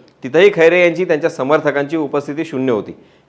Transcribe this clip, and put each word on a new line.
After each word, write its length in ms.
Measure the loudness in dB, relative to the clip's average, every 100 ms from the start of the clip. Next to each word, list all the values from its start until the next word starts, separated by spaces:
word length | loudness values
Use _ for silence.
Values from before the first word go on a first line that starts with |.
| _ _
तिथंही 260 | -4 4 4 6
खैरे 260 | 4 4
यांची 240 | 2 0 -2
त्यांच्या 240 | -2 -2
समर्थकांची 680 | -4 0 0 0 -2 -2 -4
उपस्थिती 480 | -4 -4 -6 -8 -8
शून्य 260 | -4 -2
होती. 240 | -2 -4 -14 _ _